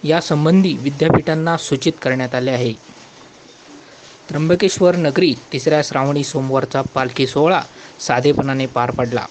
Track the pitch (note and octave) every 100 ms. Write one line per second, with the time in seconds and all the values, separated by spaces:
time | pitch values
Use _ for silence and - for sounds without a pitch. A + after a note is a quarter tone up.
0 | D3+ E3 - D3+ D#3 F#3 F#3+ B2+ C#3 C#3
1 | D#3+ - D3+ D#3+ E3 E3 - C3+ - -
2 | C3 C3 B2+ B2+ B2+ B2 B2 A2 - -
3 | - - - - - - - - - -
4 | - - - D3+ D#3+ F3 F#3+ - F3+ F3+
5 | D#3 C#3 F3+ A#2+ - C3+ D#3+ D3+ D3 C#3
6 | C#3 C#3+ C#3 D3 C3+ C3+ B2+ C3+ A#2+ C3+
7 | B2 A2+ B2+ C#3+ D#3+ F3+ - - - -
8 | - B2+ C#3+ C#3+ C#3 C3+ C3 B2 A#2+ B2+
9 | A#2+ A#2 -